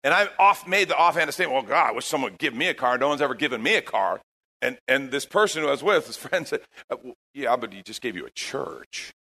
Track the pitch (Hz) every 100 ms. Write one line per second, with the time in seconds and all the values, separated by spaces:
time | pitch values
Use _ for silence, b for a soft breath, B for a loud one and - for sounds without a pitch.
0 | 135 175 202 - 196 196 175 190 180 151
1 | 170 160 156 - 175 175 104 147 135 110
2 | - 147 120 92 151 120 175 - 127 123
3 | 139 143 143 127 147 120 123 214 - 110
4 | 95 92 _ _ _ _ 123 127 - 131
5 | 135 139 - 202 208 160 151 135 160 185
6 | 123 - - 185 147 - - B B 127
7 | 127 - _ 139 127 123 117 95 95 110
8 | 120 90 62 - - 131 - 60 - -
9 | - _